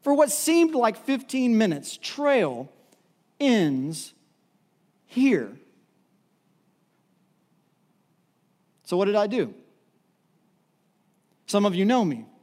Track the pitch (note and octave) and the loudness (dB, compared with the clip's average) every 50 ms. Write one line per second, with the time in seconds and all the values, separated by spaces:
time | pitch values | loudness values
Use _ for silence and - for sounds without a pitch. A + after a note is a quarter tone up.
0 | _ C#4 C#4+ C#4 D4+ C#4 - - - D4+ E4 E4+ E4+ D#4+ D#4+ C4 A#3+ A3 G#3+ - | _ 2 4 4 4 2 2 -4 0 2 4 4 4 2 2 0 0 0 -2 -4
1 | - - C4+ B3 C4+ - - C4 B3+ B3 A#3 A3 A3 G3 D#3+ C#3+ - - - - | -4 -4 -4 -4 -4 -6 -4 -2 0 2 2 2 2 2 0 -4 -8 -14 -18 -14
2 | - - - - D4 C#4+ C#4+ B3 F#3+ D3 B2+ A#2 C3 - _ _ _ _ _ _ | -14 -14 -8 -2 0 2 2 2 0 -2 -4 -8 -12 -14 _ _ _ _ _ _
3 | _ _ _ _ _ _ _ _ C#4+ C#4 A#3+ G#3+ F3+ D3+ C3+ C3 C3 D3+ E3 D#3 | _ _ _ _ _ _ _ _ 2 2 4 4 2 2 0 -2 -4 -6 -8 -12
4 | - - _ _ _ _ _ _ _ _ _ _ _ _ _ _ _ _ _ _ | -14 -18 _ _ _ _ _ _ _ _ _ _ _ _ _ _ _ _ _ _
5 | _ _ - B3 C4 C#4 A3+ D#3 A2+ G2 A2+ - _ _ _ _ _ _ _ _ | _ _ -2 2 2 2 2 0 -2 -6 -14 -20 _ _ _ _ _ _ _ _
6 | _ _ _ _ _ _ _ _ _ _ _ _ _ _ _ _ _ _ _ _ | _ _ _ _ _ _ _ _ _ _ _ _ _ _ _ _ _ _ _ _
7 | _ _ _ _ _ _ _ _ _ _ _ _ _ _ _ _ _ _ _ _ | _ _ _ _ _ _ _ _ _ _ _ _ _ _ _ _ _ _ _ _
8 | _ _ _ _ _ _ _ _ _ _ _ _ _ _ _ _ _ - F3+ F3 | _ _ _ _ _ _ _ _ _ _ _ _ _ _ _ _ _ -6 -4 -2
9 | G3 G3 G#3 G#3+ G#3 G#3 A3 B3 E3 A2 - - _ _ _ _ _ _ _ _ | -2 0 0 0 -2 -2 -2 -4 -6 -6 -8 -20 _ _ _ _ _ _ _ _
10 | _ _ _ _ _ _ _ _ _ _ _ _ _ _ _ _ _ _ _ _ | _ _ _ _ _ _ _ _ _ _ _ _ _ _ _ _ _ _ _ _
11 | _ _ _ _ _ _ _ _ _ - - G3+ G3+ G#3 F3+ F3+ F#3+ G#3 B3 B3+ | _ _ _ _ _ _ _ _ _ -2 -2 0 0 0 0 0 0 2 2 2
12 | A3 E3+ C3+ A2+ A2+ - _ _ | 0 0 -4 -6 -10 -18 _ _